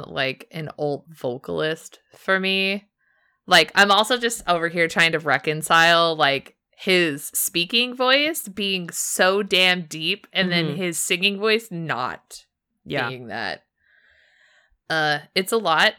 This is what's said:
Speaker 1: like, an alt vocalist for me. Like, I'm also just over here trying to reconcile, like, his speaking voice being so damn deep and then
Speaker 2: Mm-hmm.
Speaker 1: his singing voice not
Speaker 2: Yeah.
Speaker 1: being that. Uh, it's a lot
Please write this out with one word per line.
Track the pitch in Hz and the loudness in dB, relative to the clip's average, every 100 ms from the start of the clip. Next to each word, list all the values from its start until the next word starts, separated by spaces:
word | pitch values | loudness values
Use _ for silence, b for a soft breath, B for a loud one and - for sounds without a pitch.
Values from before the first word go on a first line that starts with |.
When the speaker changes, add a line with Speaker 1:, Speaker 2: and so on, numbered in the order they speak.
| - | -8
Speaker 1:
like, | 151 135 135 - | -4 -4 -6 -12
an | 160 151 - | -12 -10 -6
alt | 147 143 - | -4 -4 -8
vocalist | 160 131 127 - 165 156 160 - - _ - | -10 -8 -8 -6 -4 -4 -6 -12 -20 _ -10
for | - 190 | -2 -2
me. | 190 190 190 202 - _ _ _ _ _ - | 0 0 -2 -4 -8 _ _ _ _ _ 2
Like, | 175 156 | 4 4
I'm | 196 202 | 4 4
also | 202 220 247 | 4 4 0
just | 233 - - | -2 -4 -2
over | 175 170 | 0 0
here | 175 165 | 0 0
trying | 196 165 | 2 2
to | 165 | 2
reconcile, | 156 135 - 156 160 165 165 170 165 156 | 0 0 0 -4 2 4 6 6 4 2
like, | 143 139 - - _ _ | 2 2 -4 -18 _ _
his | - 180 170 143 - | 0 2 2 -2 -6
speaking | - - 170 175 240 247 | -6 -4 -2 -2 0 -2
voice | 247 254 269 294 330 - | 0 2 2 2 -4 -8
being | 190 196 185 165 | -6 -4 -4 -6
so | - - - 185 196 | -8 -6 0 2 2
damn | 208 180 185 180 | 0 2 4 2
deep | 156 160 160 196 - | -2 -6 -4 -4 -6
and | 180 185 | -2 0
then | 175 160 | 0 -2
Speaker 2:
Mm-hmm. | 147 | -2
Speaker 1:
his | 180 165 | -4 -4
singing | - 180 202 196 | -2 -2 -2 -2
voice | 220 220 226 | 0 -2 -4
not | 170 160 123 123 78 _ - _ _ _ _ | -8 -6 -4 -4 -8 _ -20 _ _ _ _
Speaker 2:
Yeah. | - 139 120 | -8 -6 -4
Speaker 1:
being | 127 117 | -8 -10
that. | 110 101 78 _ _ b b b b b b b b b _ - | -8 -8 -8 _ _ b b b b b b b b b _ -6
Uh, | 160 151 147 156 | -2 0 -2 -4
it's | 185 190 | -4 -2
a | 226 | -2
lot | 190 160 208 | 2 4 2